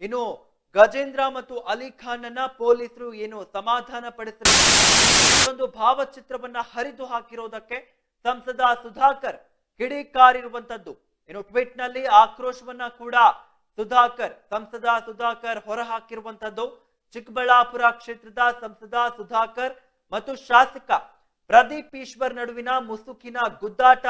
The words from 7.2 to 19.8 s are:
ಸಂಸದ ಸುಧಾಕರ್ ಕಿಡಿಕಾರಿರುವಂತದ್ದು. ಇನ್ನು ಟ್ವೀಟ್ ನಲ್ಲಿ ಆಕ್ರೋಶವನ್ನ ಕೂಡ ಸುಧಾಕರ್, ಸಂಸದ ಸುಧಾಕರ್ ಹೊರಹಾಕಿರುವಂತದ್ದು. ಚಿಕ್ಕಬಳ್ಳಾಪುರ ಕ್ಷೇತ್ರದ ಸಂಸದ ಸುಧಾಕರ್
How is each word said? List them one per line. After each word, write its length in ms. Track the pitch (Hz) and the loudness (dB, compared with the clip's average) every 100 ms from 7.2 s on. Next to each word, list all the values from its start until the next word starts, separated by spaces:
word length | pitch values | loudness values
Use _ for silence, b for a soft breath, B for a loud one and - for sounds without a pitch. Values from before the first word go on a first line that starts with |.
| 233 233 226 220 220 247 254 _ _ _ | -12 -16 -14 -16 -14 -16 -16 _ _ _
ಸಂಸದ 380 | 233 247 254 247 254 240 | -8 -6 -10 -2 -2 -2
ಸುಧಾಕರ್ 560 | 233 208 269 277 247 151 _ _ _ _ | -8 0 0 0 -8 -12 _ _ _ _
ಕಿಡಿಕಾರಿರುವಂತದ್ದು. 1120 | 247 285 285 262 254 254 240 233 233 226 165 131 _ _ _ | -8 -8 -8 4 6 4 -6 -16 -14 -16 -16 -20 _ _ _
ಇನ್ನು 140 | 190 | -18
ಟ್ವೀಟ್ 360 | 202 233 247 247 | -6 -6 -6 -8
ನಲ್ಲಿ 280 | 247 254 262 | -10 -8 4
ಆಕ್ರೋಶವನ್ನ 760 | 214 220 - 254 247 240 247 240 | 6 6 2 -10 -10 -16 -14 -14
ಕೂಡ 260 | - 240 240 220 - _ _ _ - | -14 -4 4 4 2 _ _ _ -12
ಸುಧಾಕರ್, 560 | 214 247 240 240 208 - _ | -2 2 0 -2 -10 -10 _
ಸಂಸದ 340 | 208 214 233 233 233 | -10 -10 -8 -2 -2
ಸುಧಾಕರ್ 600 | 226 214 233 233 233 220 | -4 -8 -8 -6 -10 -10
ಹೊರಹಾಕಿರುವಂತದ್ದು. 1300 | 214 226 233 226 226 220 220 214 220 202 247 - _ _ _ | -10 -10 -8 -10 -12 -18 -18 -14 -12 -10 -10 -12 _ _ _
ಚಿಕ್ಕಬಳ್ಳಾಪುರ 720 | 240 233 226 247 247 240 240 240 | -20 -14 -8 2 4 2 0 -2
ಕ್ಷೇತ್ರದ 480 | 233 - 233 220 214 240 240 | -2 -12 -18 -14 -2 -2 -2
ಸಂಸದ 340 | 220 208 214 240 240 - | -12 -18 -8 -4 -4 -6
ಸುಧಾಕರ್ 580 | 190 226 226 240 254 - | -6 -4 -4 -6 -10 -10